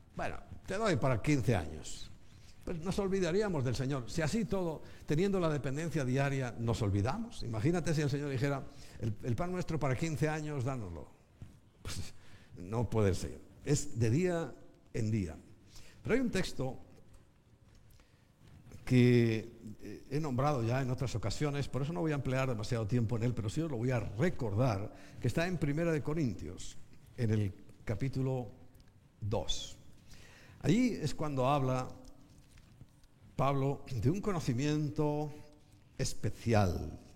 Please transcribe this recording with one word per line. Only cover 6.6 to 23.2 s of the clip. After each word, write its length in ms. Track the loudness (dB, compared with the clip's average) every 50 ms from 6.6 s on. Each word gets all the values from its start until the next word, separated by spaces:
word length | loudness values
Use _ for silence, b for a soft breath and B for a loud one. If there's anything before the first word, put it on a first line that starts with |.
| 0 0 2 2 2
olvidamos. 600 | 2 4 4 2 2 0 -2 -4 -6 -6 -6 -6
Imagínate 500 | -4 -2 0 2 2 2 2 2 2 2
si 100 | 2 2
el 80 | 2
Señor 200 | 0 0 -2 -2
dijera, 340 | -2 0 0 0 0 -2 -4 B B B B B B B
"El, 140 | -4 -4 -4 -4 -2
el 100 | -2 -2
pan 160 | 0 0 -2
nuestro 300 | -2 -2 -2 -2 0 0
para 160 | 2 2 2
quince 320 | 0 0 -2 0 0 0 0
años, 360 | 0 -2 -4 -4 -4 -2 -2
dánoslo". 440 | -2 -2 -4 -6 -8 -8 -10 -12 -14 -18 _ -20 _ -20 -20 -18 -18 -18 -20 -20 -20 _ -14 -10
Pues, 320 | -8 -6 -6 -6 -6 B B B B B B B B B
no 320 | -14 -8 -4 0 0 0 2
puede 260 | 2 4 6 6 4
ser. 260 | 2 -2 -6 -8 -10 -16 -18 -20 -10 0
Es 340 | 0 2 2 2 -2 0 2
de 120 | 4 4
día 440 | 4 4 4 2 0 0 -2 -4 -8 -14 -18 -20 -20 -20 -20 -8 -4
en 160 | -2 0 0
día. 260 | 0 0 0 -2 -6 -10 -16 -20 -20 -20 B B B B B B B B -2
Pero 120 | 0 0
hay 60 | 2
un 100 | 2 0
texto 480 | 0 0 -2 -2 -2 -4 -4 -4 -4 -8 -14 -18 -20 -20 -20 -20 -20 -20 -20 -20 _ _ _ _ -20 _ -20 -20 -20 -20 -20 -20 b b b b b b b b _ _ -20 -20 -20 -20 -20 -18 -18 -12 0
que, 640 | 4 8 8 10 10 10 8 6 6 4 0 -2 -6 -12 -14 -14 -14 -14 -12 -12
eh, 220 | -12 -12 -12 -10 -4
he 100 | -4 -2
nombrado 420 | -2 0 0 2 2 2 2 2 2
ya 200 | 0 0 0 0
en 80 | 0
otras 240 | -2 -2 -2 -2 -2
ocasiones, 540 | -2 -2 -2 -2 0 -2 -2 -2 -2 -4 -4
por 140 | -2 -2 -2
eso 100 | -2 -2
no 80 | -2
voy 120 | 0 0 0
a 40 |
emplear 320 | 0 0 0 0 2 2 0
demasiado 380 | 0 -2 -2 -2 0 0 0
tiempo 300 | 2 2 2 2 2 0
en 80 | 0